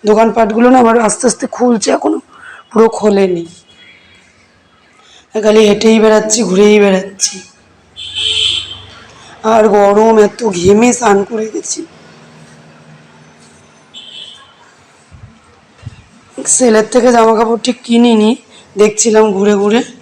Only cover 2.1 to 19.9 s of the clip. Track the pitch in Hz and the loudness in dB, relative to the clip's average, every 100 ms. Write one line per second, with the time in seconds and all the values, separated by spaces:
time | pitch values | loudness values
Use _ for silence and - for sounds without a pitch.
2.1 | - _ - - - _ 220 226 - 214 | -6 _ -20 -20 -20 _ 0 0 0 -2
3.1 | 196 190 175 165 - _ _ - _ _ | 0 0 -4 -8 -18 _ _ -20 _ _
4.1 | _ _ _ _ _ _ _ _ _ _ | _ _ _ _ _ _ _ _ _ _
5.1 | - _ 220 214 214 208 208 220 220 214 | -20 _ -4 2 4 4 2 2 2 4
6.1 | 214 214 226 190 185 208 208 202 190 190 | 2 0 -4 -2 2 4 4 2 0 -4
7.1 | - - 190 - _ _ _ _ - - | -10 -10 -10 -20 _ _ _ _ -20 -16
8.1 | 1077 - - - - - - - - - | -10 -6 -4 -4 -6 -10 -18 -20 -20 -20
9.1 | - - - 220 226 214 202 202 202 220 | -20 -20 -10 -2 0 2 2 2 2 2
10.1 | 220 208 - 226 170 175 208 247 240 233 | 2 2 0 -6 -2 0 2 2 0 0
11.1 | 196 202 226 220 - - - 330 - - | 0 -2 -8 -8 -10 -10 -12 -14 -20 -20
12.1 | - - - - - - - - - - | -20 -20 -20 -20 -20 -20 -20 -20 -20 -20
13.1 | - - _ - _ _ _ _ - - | -20 -20 _ -20 _ _ _ _ -20 -20
14.1 | - - - - _ - _ _ _ _ | -20 -20 -20 -20 _ -20 _ _ _ _
15.1 | - - _ _ _ _ _ - - _ | -20 -20 _ _ _ _ _ -20 -20 _
16.1 | _ _ - - - 247 220 220 254 240 | _ _ -14 -6 0 2 2 0 0 2
17.1 | 240 226 220 226 226 254 247 - 233 240 | 2 2 0 0 -2 -6 -8 -2 2 2
18.1 | 220 214 262 _ - _ 190 208 208 233 | 2 0 -2 _ -20 _ -2 0 0 0
19.1 | 214 220 190 202 208 202 226 247 | 2 0 0 0 0 0 -2 -4